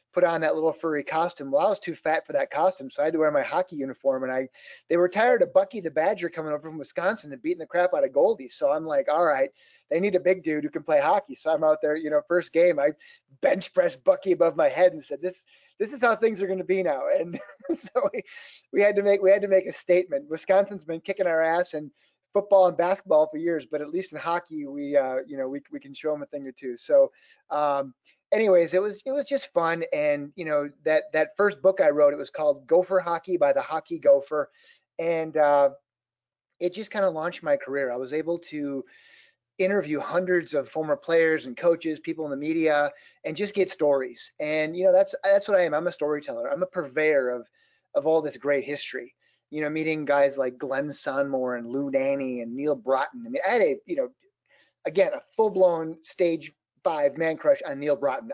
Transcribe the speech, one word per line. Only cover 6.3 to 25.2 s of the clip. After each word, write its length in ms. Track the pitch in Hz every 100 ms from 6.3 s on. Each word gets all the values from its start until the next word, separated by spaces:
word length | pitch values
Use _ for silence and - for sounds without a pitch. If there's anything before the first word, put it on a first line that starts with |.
| 165 156
over 100 | 147
from 180 | 156 156
Wisconsin 540 | 135 - 180 220 147
and 80 | 131
beating 180 | 151 170
the 80 | 156
crap 260 | 175 180
out 100 | 160
of 100 | 135
Goldie. 360 | 135 185 220 127
So 220 | - 143
I'm 140 | 156 160
like, 220 | 143 139
"All 140 | 156 170
right, 260 | 135 135 - _ _ -
they 80 | 165
need 160 | 202 180
a 40 |
big 240 | 180 190
dude 200 | 160 151
who 80 | 151
can 100 | 156
play 180 | - 147
hockey." 360 | 147 196 - 127
So 160 | 160
I'm 120 | 156
out 200 | 156 156
there, 120 | 151 156
you 140 | 156
know, 120 | 151 147
first 240 | 175 -
game, 280 | 165 175 151
I 120 | 147 151 - - _ 135
bench 300 | 185 190 - 185
pressed 280 | 175 170
Bucky 280 | - 185 190
above 240 | 165 170 151
my 140 | 147
head 240 | 135 180
and 100 | 156
said, 180 | - 143
"This, 240 | 180 - - _ _ -
this 140 | 214
is 100 | 262
how 140 | 240 214
things 260 | 226 196
are 60 | 190
gonna 160 | 190
be 180 | 170 190
now." 220 | 175 139 143 -
And 240 | 175 170 - - 554
<laughs> 80 | 330
so 320 | - - 202
we, 120 | 240 - - - - _
we 80 | -
had 140 | 202 196
to 80 |
make, 180 | 202 202
we 80 | 190
had 120 | 202
to 40 | 196
make 200 | 190 180
a 40 |
statement. 580 | - - 180 180 - 147
Wisconsin's 560 | 160 - 190 202 196 151
been 160 | 165
kicking 260 | - 196 180
our 160 | 160
ass 320 | 160 170 180 151
in 160 | 147 - _ _ _
football 340 | 202 202 196 180
and 100 | 180
basketball 500 | 175 196 185 156 156
for 80 | 156
years, 300 | 170 165 123
but 120 | 151
at 80 | 147
least 240 | 170 185
in 40 | 151
hockey, 480 | 165 170 175 156 139
we, 320 | 143 143 143
uh, 200 | 131 262